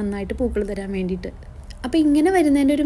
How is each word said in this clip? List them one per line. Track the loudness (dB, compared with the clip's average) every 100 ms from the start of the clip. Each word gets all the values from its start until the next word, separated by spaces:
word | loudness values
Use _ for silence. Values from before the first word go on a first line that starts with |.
നന്നായിട്ട് | -2 -4 -6 -4
പൂക്കൾ | -2 -2 -4
തരാൻ | -6 -6 -4
വേണ്ടിയിട്ട്. | -4 -4 -8 -12 -18 -18 -18 -12
അപ്പോൾ | -2 2
ഇങ്ങനെ | 4 4 4
വരുന്നതിൻ്റെ | 4 4 4 4
ഒരു | 2